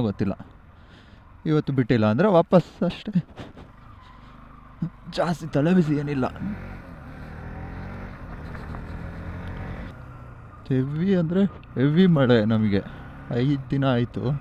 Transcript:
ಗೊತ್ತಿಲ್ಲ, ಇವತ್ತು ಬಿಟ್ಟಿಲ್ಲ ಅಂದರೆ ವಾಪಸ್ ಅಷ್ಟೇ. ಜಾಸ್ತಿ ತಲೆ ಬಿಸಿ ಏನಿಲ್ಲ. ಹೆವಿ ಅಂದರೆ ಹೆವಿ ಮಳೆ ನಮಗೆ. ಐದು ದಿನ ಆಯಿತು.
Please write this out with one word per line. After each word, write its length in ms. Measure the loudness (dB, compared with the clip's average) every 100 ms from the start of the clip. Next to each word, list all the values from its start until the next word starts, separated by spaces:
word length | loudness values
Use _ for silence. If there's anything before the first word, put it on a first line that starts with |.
| 0
ಗೊತ್ತಿಲ್ಲ, 240 | 0 -2 -4 -10 -20 -20 -20 -20 -20 -20 -20 -20 -10 0
ಇವತ್ತು 200 | 0 2 0
ಬಿಟ್ಟಿಲ್ಲ 260 | 2 4 4
ಅಂದರೆ 160 | 4 6 6
ವಾಪಸ್ 320 | 6 6 4 -2 -4
ಅಷ್ಟೇ. 320 | -4 -2 -2 -2 -10 -16 -16 -20 -20 -20 -20 -20 -20 -20 -20 -20 -20 -20 -10 -8 -8 -14 -4
ಜಾಸ್ತಿ 300 | -2 -2 -2 0
ತಲೆ 160 | 4 4
ಬಿಸಿ 160 | 4 0
ಏನಿಲ್ಲ. 220 | -2 -2 -2 -4 -8 -8 -10 -14 -16 -18 -16 -16 -14 -14 -12 -12 -12 -12 -12 -12 -12 -14 -14 -12 -12 -12 -12 -12 -10 -10 -10 -10 -10 -10 -10 -10 -10 -10 -12 -14 -18 -18 -18 -18 -20 -20 -2
ಹೆವಿ 420 | 0 0 -2 2 2
ಅಂದರೆ 220 | 2 2 0 -2 -10 0
ಹೆವಿ 300 | 2 6 6 6
ಮಳೆ 220 | 6 6 6
ನಮಗೆ. 300 | 4 4 2 0 -10 -16 -16 -6 0
ಐದು 200 | 0 0 -2
ದಿನ 140 | 0 2 2
ಆಯಿತು. 260 | 0 -2 -2 -4